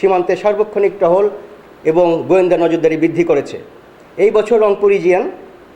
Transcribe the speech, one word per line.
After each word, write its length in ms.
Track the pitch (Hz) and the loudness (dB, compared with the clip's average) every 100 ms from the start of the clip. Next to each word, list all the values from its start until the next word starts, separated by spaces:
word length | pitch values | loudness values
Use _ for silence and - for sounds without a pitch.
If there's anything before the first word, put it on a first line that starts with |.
সীমান্তে 360 | 196 185 175 180 | 0 0 -2 -2
সার্বক্ষণিক 560 | 208 202 214 208 196 185 | -2 -2 -4 -2 -2 0
টহল 300 | 170 180 208 - - - - - | 0 2 0 -4 -16 -20 -20 -8
এবং 400 | 151 160 175 165 127 | -2 2 2 0 0
গোয়েন্দা 280 | 185 180 170 | 2 2 2
নজরদারি 400 | 170 165 160 156 | 0 0 0 0
বৃদ্ধি 280 | 165 160 | -2 0
করেছে। 340 | 170 - - 98 - - - - - - | 0 0 -2 -12 -18 -20 -20 -20 -20 0
এই 140 | 196 | 2
বছর 300 | 220 208 233 | 2 0 2
রংপুর 300 | 214 202 202 | 2 2 0
রিজিয়ন 400 | 196 170 185 311 - - - - | 0 2 0 -2 -8 -20 -20 -18